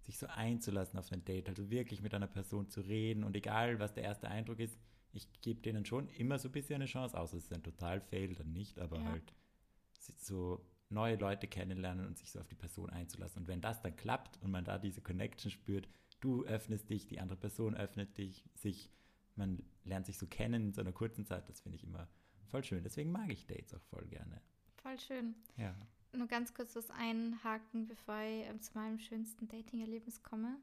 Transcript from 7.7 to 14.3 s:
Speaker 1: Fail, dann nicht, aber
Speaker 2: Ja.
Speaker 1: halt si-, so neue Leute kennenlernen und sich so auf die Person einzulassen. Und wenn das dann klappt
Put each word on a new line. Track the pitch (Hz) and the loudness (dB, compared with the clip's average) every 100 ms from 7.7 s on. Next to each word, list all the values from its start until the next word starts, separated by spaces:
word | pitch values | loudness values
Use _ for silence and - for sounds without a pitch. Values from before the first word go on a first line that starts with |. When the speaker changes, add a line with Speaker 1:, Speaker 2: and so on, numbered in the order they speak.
| 78 87 95 | -2 0 0
Speaker 1:
Fail, | - 95 95 - | 0 0 0 0
dann | 78 | -2
nicht, | 82 101 - | -2 -4 -4
aber | 85 80 | -2 0
Speaker 2:
Ja. | 76 | 0
Speaker 1:
halt | 82 - - - _ _ - _ | 0 -4 -20 -20 _ _ -20 _
si-, | - - - | -20 -18 -12
so | - 95 90 90 - - _ | -4 0 2 0 -4 -20 _
neue | 104 113 110 | 2 4 6
Leute | 101 101 98 | 4 2 0
kennenlernen | 95 92 92 92 90 95 | -2 0 0 0 0 -2
und | - | -6
sich | - | -8
so | - | -10
auf | - | -10
die | - | -8
Person | 87 - 92 | -8 -6 -4
einzulassen. | 87 87 - 90 87 | -4 -4 -6 -6 -6
Und | 87 | -2
wenn | 90 | 0
das | 107 - | 0 -2
dann | - 80 | -4 -2
klappt | 107 123 - | 0 0 0